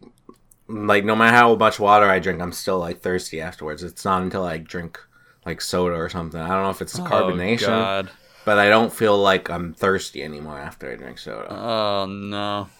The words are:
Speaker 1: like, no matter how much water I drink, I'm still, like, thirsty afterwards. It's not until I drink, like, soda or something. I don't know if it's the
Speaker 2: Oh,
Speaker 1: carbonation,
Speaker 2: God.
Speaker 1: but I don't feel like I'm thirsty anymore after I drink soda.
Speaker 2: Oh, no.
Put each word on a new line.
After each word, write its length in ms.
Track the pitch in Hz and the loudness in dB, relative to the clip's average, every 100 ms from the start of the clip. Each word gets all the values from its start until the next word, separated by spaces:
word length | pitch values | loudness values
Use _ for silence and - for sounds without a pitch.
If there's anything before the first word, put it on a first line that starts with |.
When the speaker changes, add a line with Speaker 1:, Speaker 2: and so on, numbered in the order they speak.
| - _ _ - _ _ - | -20 _ _ -20 _ _ -12
Speaker 1:
like, 360 | 110 104 104 | -4 2 2
no 120 | 104 110 | 4 4
matter 200 | 113 120 | 6 8
how 200 | 120 110 | 8 6
much 240 | 110 - | 4 4
water 260 | 101 104 101 | 6 6 6
I 120 | 95 | 4
drink, 220 | 92 82 | 0 -4
I'm 100 | 87 | -6
still, 260 | - - 92 | -6 -4 -2
like, 240 | 85 87 | -4 -6
thirsty 400 | 92 90 - 80 | -4 -4 -4 -10
afterwards. 400 | 80 - 76 76 | -10 -10 -10 -10
It's 220 | 87 - 101 | -12 -6 -2
not 160 | 92 | -2
until 220 | 92 98 87 | -2 -4 -4
I 120 | 82 | -6
drink, 400 | 78 90 82 - _ _ _ _ 85 | -10 -12 -12 -16 _ _ _ _ -12
like, 140 | 80 | -10
soda 340 | - 107 107 85 | -4 0 0 -2
or 140 | 85 | -4
something. 300 | 90 82 82 | -6 -8 -8
I 100 | 80 | -4
don't 140 | 95 | -2
know 60 | 98 | -2
if 120 | 92 | -4
it's 120 | 90 | -8
the 80 | - | -8
Speaker 2:
Oh, 40 | 180 | -2
Speaker 1:
carbonation, 580 | - 92 87 95 113 101 | 0 0 -2 -2 0 0
Speaker 2:
God. 440 | 95 95 98 95 - _ _ 107 | 0 0 -4 -6 -14 _ _ 2
Speaker 1:
but 140 | 104 | 4
I 100 | 101 | 6
don't 240 | 110 110 | 6 4
feel 240 | - 107 101 | 0 2 4
like 320 | 98 92 - | 4 2 0
I'm 240 | 87 87 | -8 -8
thirsty 480 | - 98 95 - 67 | -2 0 0 -4 -12
anymore 360 | 76 73 76 71 | -12 -12 -12 -12
after 320 | 76 - 67 | -14 -14 -14
I 40 | 57 | -12
drink 220 | 62 - | -14 -16
soda. 340 | - 55 - | -14 -12 -12
Speaker 2:
Oh, 540 | 98 117 110 104 101 95 | -8 -4 -2 0 -2 -4
no. 640 | 101 101 101 104 101 95 _ | -6 -8 -6 -4 -6 -8 _